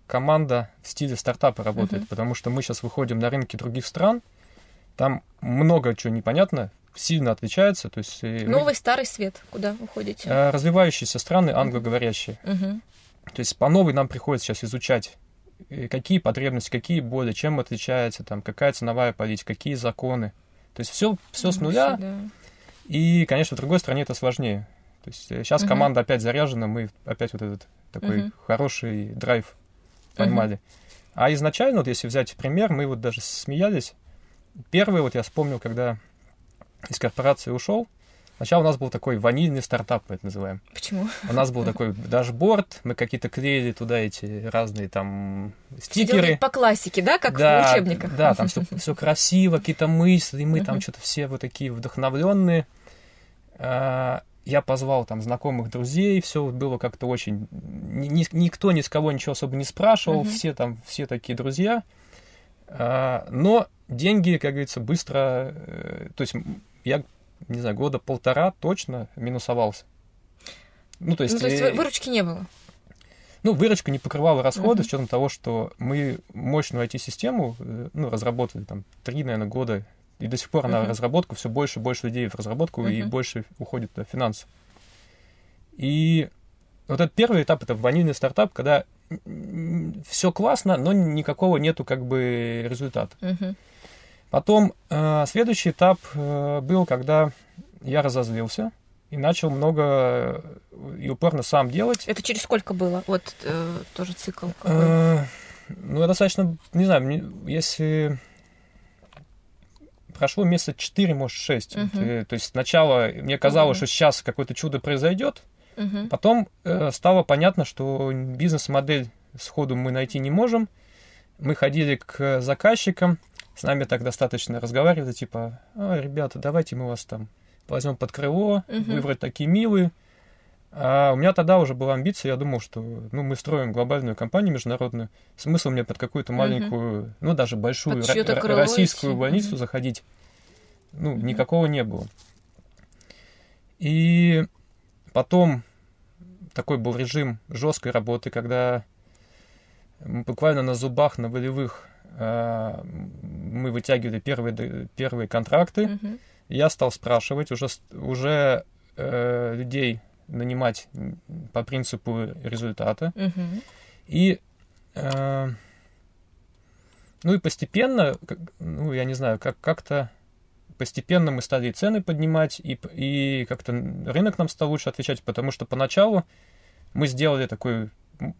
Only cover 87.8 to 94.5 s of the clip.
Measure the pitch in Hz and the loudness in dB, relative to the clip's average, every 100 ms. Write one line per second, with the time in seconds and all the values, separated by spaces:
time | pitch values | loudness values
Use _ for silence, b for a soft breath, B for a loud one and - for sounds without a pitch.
87.8 | 123 160 165 131 131 165 214 - 135 143 | 2 4 2 2 0 2 0 0 2 2
88.8 | - _ - - - 151 - 170 165 170 | 2 _ -14 -12 -12 -12 -10 -8 -4 -4
89.8 | 160 208 - - 180 185 226 262 196 151 | -4 -8 -8 0 0 2 2 2 2 2
90.8 | 156 202 165 151 147 143 185 156 156 156 | 4 4 4 2 -2 0 2 4 2 0
91.8 | - 135 123 131 123 120 117 117 117 123 | -2 -4 0 0 0 0 -2 -4 -4 -6
92.8 | 139 113 107 - 185 185 190 202 B B | -4 -4 -4 -6 -4 -4 -4 -8 B B
93.8 | B B B B B 139 - | B B B B B 0 4